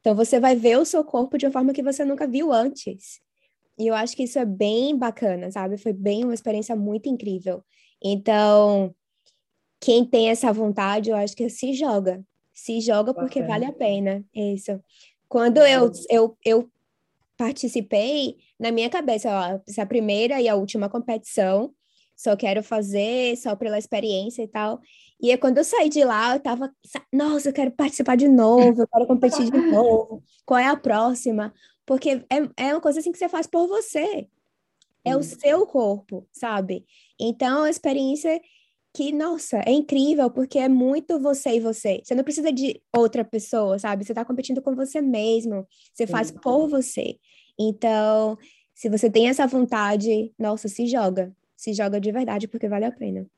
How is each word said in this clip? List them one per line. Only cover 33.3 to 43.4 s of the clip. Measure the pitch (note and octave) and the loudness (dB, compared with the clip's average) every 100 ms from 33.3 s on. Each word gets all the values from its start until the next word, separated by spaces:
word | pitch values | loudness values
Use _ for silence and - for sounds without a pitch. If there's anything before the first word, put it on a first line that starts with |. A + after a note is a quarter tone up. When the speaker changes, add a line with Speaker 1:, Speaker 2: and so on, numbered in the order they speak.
| E4 E4 | -4 -2
Speaker 1:
por | E4+ F4 | 0 0
você. | G4+ G#4+ D#4 F4 G4+ - _ _ _ _ _ _ _ | -2 -4 -4 -4 -6 -10 _ _ _ _ _ _ _
É | A#3+ C4+ | -4 -2
o | |
Speaker 2:
Sim. | - - | -4 -2
Speaker 1:
seu | C#4+ D#4+ G4+ | 0 2 2
corpo, | C4+ G#3+ G3+ _ F#3 - | 0 0 -2 _ -16 -16
sabe? | - A#3+ G#3 F#3+ F#3 _ _ _ _ | -10 -6 -4 -4 -8 _ _ _ _
Então, | A3+ A#3 B3+ C#4 | -6 -2 0 0
é | |
uma | D4+ | 0
experiência | D#4 C#4 C#4 C4+ D4 E4 E4 _ _ _ _ _ | 0 -2 0 -2 -2 -2 -2 _ _ _ _ _
que, | - C#4 | -6 -4
nossa, | D4 D#4 E4 - A3 | -2 -2 -4 -4 -4
é | - | 2
incrível, | C#4 D4 C#4 C#4 D4+ B3 | 0 2 0 2 2 0
porque | B3 C4 C#4+ | 0 -2 0
é | C4 | 2
muito | C4 B3+ C#4+ D4+ E4 | 4 4 0 -2 -2
você | C#4 C#4 C#4+ A#3 | 0 -2 0 -2
e | |
você. | A3+ A3 A3 F#3+ | -2 -4 -4 -4
Você | - | -2
não | B3 | -2
precisa | C4+ D4 D#4 | -2 -2 -2
de | B3+ C4+ - _ | -2 -4 -6 _
outra | A#3 A#3 A#3+ | 2 2 2
pessoa, | A3 A3+ | -4 -6